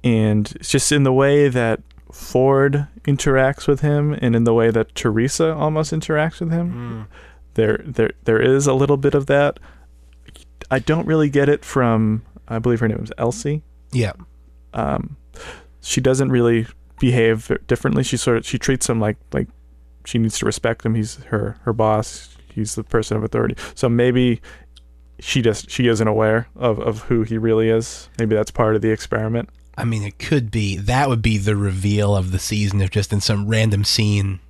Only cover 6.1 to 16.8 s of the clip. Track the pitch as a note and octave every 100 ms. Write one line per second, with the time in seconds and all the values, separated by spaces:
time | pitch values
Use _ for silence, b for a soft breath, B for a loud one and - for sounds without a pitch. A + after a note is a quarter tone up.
6.1 | D3+ D#3 - E3+ E3 F3 A#2+ A#2+ A2+ G#2+
7.1 | B B B - - A2 - D#3 B2 A2
8.1 | - - A2+ B2 C3+ C#3 C3 C#3+ C#3+ C#3+
9.1 | C#3+ C#3 C#3+ C#3+ - b b b - -
10.1 | - - - - - - C3 A#2+ D#3+ D#3+
11.1 | D#3+ D3+ C#3 C#3 D3 - C#3 A#2+ A2+ A2
12.1 | A2 - - - A2+ B2 A2+ A2+ - G#2+
13.1 | - A#2 - C#3+ D3+ - - - B2+ G#2
14.1 | - - - - - - - C#2+ - -
15.1 | - - B B B B - - - B2+
16.1 | C3 C3 B2+ A#2 A#2 A2+ -